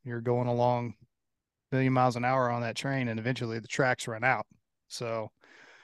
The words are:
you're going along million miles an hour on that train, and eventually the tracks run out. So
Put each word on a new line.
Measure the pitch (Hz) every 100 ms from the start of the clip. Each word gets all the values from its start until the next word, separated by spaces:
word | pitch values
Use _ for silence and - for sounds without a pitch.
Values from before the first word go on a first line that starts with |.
you're | 127 120
going | 117 120 123
along | 120 123 123 120 - _ _ _ _ _ _ _
million | 131 131
miles | 131 127 120
an |
hour | 123 131 123
on | 120
that | 117 110
train, | 139 135 120
and | 113
eventually | 113 131 120 113
the | 107
tracks | - 131 123 -
run | 110
out. | 123 113 - _ _ _ _
So | - 120 113 110 _ - - - -